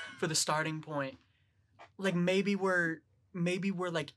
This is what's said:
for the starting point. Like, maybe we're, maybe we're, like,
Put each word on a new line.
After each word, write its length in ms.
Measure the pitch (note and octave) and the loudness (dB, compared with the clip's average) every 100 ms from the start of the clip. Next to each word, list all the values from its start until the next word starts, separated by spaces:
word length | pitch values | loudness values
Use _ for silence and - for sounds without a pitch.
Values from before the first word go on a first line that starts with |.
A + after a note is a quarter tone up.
| - - | -8 -4
for 80 | E3+ | 0
the 80 | |
starting 460 | D#3 - D#3 D#3 D#3 | 0 2 0 0 -4
point. 360 | D#3 D3 C3+ C3 _ _ _ _ _ - - - | -4 -4 -4 -8 _ _ _ _ _ -20 -20 -4
Like, 160 | F#3+ F3 | 0 2
maybe 400 | F3 F#3+ G3+ G3 | 4 2 2 2
we're, 420 | F#3+ F3+ E3 D#3+ - _ _ | 2 2 2 -2 -10 _ _
maybe 380 | F#3 F3 F#3 G3 | -2 0 0 0
we're, 200 | F3 F3+ | -2 -2
like, 220 | E3 C#3+ | -2 -4